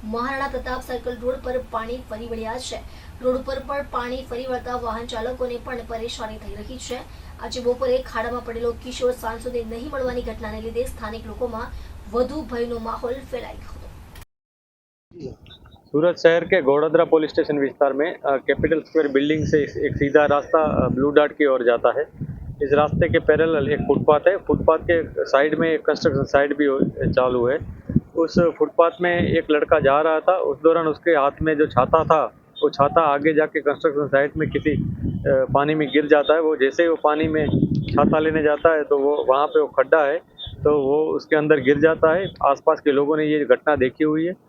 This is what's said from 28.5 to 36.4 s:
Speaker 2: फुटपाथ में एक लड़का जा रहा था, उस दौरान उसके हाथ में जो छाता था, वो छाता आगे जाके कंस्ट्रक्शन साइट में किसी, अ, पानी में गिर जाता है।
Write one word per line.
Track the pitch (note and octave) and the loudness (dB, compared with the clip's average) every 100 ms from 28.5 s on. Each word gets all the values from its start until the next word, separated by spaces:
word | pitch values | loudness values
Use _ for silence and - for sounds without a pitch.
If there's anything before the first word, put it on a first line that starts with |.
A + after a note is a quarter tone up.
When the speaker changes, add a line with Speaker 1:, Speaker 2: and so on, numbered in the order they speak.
| D3+ | 2
Speaker 2:
फुटपाथ | D3 - E3+ E3+ | -2 4 2 2
में | F3 F3 D#3 | 0 2 2
एक | D#3+ D#3+ | 0 2
लड़का | D3+ - D#3 | 0 4 4
जा | D3 C#3+ | 4 4
रहा | D#3+ D#3 | 2 2
था, | D#3 | 2
उस | F#3 - C3+ | 2 0 2
दौरान | D#3 E3 D#3+ | 4 4 0
उसके | D3 - | -2 2
हाथ | D#3+ C#3 C#3 | 4 2 0
में | D#3 D3+ | -2 2
जो | D3+ | 2
छाता | B2+ C3 D#3+ | 2 4 2
था, | D3 D#3 A#2+ _ _ - | 4 2 2 _ _ -2
वो | D3 | -2
छाता | C#3+ C#3+ D#3+ | 2 2 4
आगे | D#3 C#3+ D3+ | 4 2 2
जाके | D3+ D3+ - | 2 0 0
कंस्ट्रक्शन | C#3 C3+ E3 C#3+ C#3+ | -2 0 0 0 0
साइट | C3+ C#3+ D#3 | 2 2 -2
में | D#3 | -2
किसी, | C#3+ D3+ | -2 -2
अ, | C#3+ - - - - C#3 C3+ C3 | -2 -2 -4 -6 -4 0 0 0
पानी | C3+ C#3+ | -2 -2
में | D#3 D3 | -2 0
गिर | C#3 D3 | 0 4
जाता | D3+ C#3+ | 2 4
है। | D#3 | 2